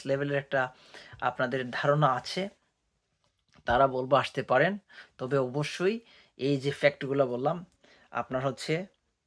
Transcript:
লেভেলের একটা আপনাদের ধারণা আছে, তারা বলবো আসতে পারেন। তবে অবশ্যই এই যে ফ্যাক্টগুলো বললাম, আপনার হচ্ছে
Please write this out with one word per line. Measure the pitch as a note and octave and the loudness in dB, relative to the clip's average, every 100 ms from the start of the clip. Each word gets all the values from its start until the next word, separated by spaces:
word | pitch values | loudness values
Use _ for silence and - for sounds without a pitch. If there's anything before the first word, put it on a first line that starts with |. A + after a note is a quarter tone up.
| C#3 | -2
লেভেলের | C#3 C#3+ C#3+ | -2 0 -2
একটা | C#3 C3+ B2+ - - - - - | -2 -2 -2 -6 -20 -20 -20 -4
আপনাদের | B2+ - B2+ C3 B2 | -4 -2 -2 -2 -4
ধারণা | - C#3+ D3 C#3+ | -2 2 4 4
আছে, | B2 - F#3 G3 - _ _ _ _ _ _ _ _ _ _ | 2 -4 -6 -6 -10 _ _ _ _ _ _ _ _ _ _
তারা | - A#2+ C3+ | 0 4 4
বলবো | B2+ C3 C#3 | 2 2 2
আসতে | - - | 2 -4
পারেন। | - B2+ E3 G#3 - - - - | 2 2 2 0 -10 -20 -20 -10
তবে | B2+ C#3 | -2 0
অবশ্যই | B2+ C#3 D3 - F#3 A3+ - - _ - | 0 -2 -4 -2 -2 -2 -8 -20 _ -4
এই | C3 C#3+ | 0 0
যে | C#3 | -2
ফ্যাক্টগুলো | C#3 C#3+ C#3 C3+ C#3 C3 | 2 2 2 -2 0 0
বললাম, | B2 C#3 F3 F3+ _ _ _ _ | 0 -2 -4 -8 _ _ _ _
আপনার | A#2 - C3 C3+ | -8 -4 -4 -4
হচ্ছে | B2 - D#3+ G3+ _ _ _ | -4 -4 -4 -6 _ _ _